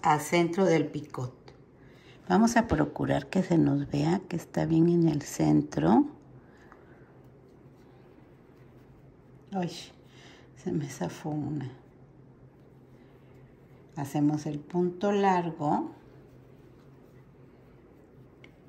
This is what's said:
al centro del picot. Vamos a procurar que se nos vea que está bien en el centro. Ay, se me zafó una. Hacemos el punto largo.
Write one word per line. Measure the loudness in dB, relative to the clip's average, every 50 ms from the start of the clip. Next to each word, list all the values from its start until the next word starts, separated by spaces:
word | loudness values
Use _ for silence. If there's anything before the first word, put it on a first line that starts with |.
| 0
al | 2 2 2
centro | 0 0 0 2 2 2 2 2 2
del | 4 4 4 2
picot. | -2 -6 -10 -12 -10 -10 -10 -10 -10 -12 -16 -20 -20 -20 -20 -20 -20 -20 -20 -20 -20 -20 -20 -20 -20 -20 -12 -2 2
Vamos | 4 4 4 4 4
a | 2 2
procurar | 2 2 0 0 0 -2 -4 -2 -2 -2 -2 -2
que | -2 -2 -2
se | 0 2 2
nos | 4 4 4 2 0 -2 -2
vea | -2 -2 0 0 0 -2 -2 -6
que | -8
está | -8 -10 -6 -4 -2 0
bien | 2 4 4 4
en | 4 4 4 4
el | 2 2 0 -4
centro. | -6 -4 -2 2 2 2 2 2 0 -2 0 2 4 4 4 2 2 -4 -14 -20 -20 -20 -20 -20 -20 -20 -20 -20 -20 -20 -20 -20 -20 -20 -20 -20 -20 -20 -20 -20 -20 -20 -20 -20 -20 -20 -20 -20 -20 -20 -20 -20 -20 -20 -20 -20 -20 -20 -20 -20 -20 -20 -20 -20 -20 -20 -20 -20 -20 -20 -20 -20 -20 -20 -20 -20 -20 -20 -20 -20 -20 -20 -20 -14 -8
Ay, | -6 -4 -4 -4 -6 -10 -16 -18 -20 -20 -20 -20 -20 -20 -20 -20 -20 -20 -20 -20 -20 -12 -8
se | -4
me | -4 -4 -4
zafó | -6 -8 -8 -10 -10 -10 -10 -8 -8
una. | -6 -6 -6 -6 -6 -6 -8 -10 -12 -16 -20 -20 -20 -20 -20 -20 -20 -20 -20 -20 -20 -20 -20 -20 -20 -20 -20 -20 -20 -20 -20 -20 -20 -20 -20 -20 -20 -20 -20 -20 -20 -20 -20 -20 -20 -20 -20 -20 -20 -20 -20 -16 -12
Hacemos | -10 -8 -6 -2 0 2 2 0 0 -2
el | -6 -8 -8
punto | -8 -4 -2 0 0 0 -2 -2 -2 0
largo. | 2 2 2 2 2 2 0 -4 -6 -4 -2 -2 -2 -2 -4 -6 -12 -18 -20 -20 -20 -20 -20 -20 -20 -20 -20 -20 -20 -20 -20 -20 -20 -20 -20 -20 -20 -20 -20 -20 -20 -20 -20 -20 -20 -20 -20 -20 -20 -20 -20 -20 -20 -20 -20 -20 -20 -20 -20 -20 -20 -20 -20 -20 -20 -20 -20 -20 -20 -20 -20